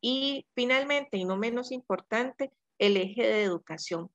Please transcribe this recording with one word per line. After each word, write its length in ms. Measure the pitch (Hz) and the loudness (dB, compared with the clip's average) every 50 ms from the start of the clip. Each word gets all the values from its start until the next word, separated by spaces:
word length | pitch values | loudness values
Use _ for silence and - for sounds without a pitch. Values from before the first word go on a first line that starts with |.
Y 460 | - 233 254 269 269 277 277 277 - _ _ | -2 -2 -2 0 0 -2 -2 -4 -8 _ _
finalmente, 640 | - 247 247 262 269 277 285 285 285 277 277 - 190 | -2 0 2 2 2 2 2 0 0 0 -2 -4 -4
y 60 | 185 | -2
no 120 | 185 190 | -2 -2
menos 360 | 190 214 233 233 240 247 247 262 | 0 -2 -2 -2 -4 -4 -4 -8
importante, 800 | 254 - _ 196 180 - _ - 220 247 262 254 _ 277 269 _ _ _ _ _ _ | -10 -4 _ -4 -4 -4 _ -2 -2 -2 -2 -4 _ -6 -6 _ _ _ _ _ _
el 180 | - 202 202 | 4 4 4
eje 260 | 190 185 190 202 226 233 | 4 2 0 -2 0 2
de 200 | 220 220 214 208 | 2 4 4 2
educación 680 | 196 175 165 - - 156 156 - - 175 165 170 190 _ | 2 0 -2 -6 -10 -12 -10 -8 -6 -6 -6 -6 -8 _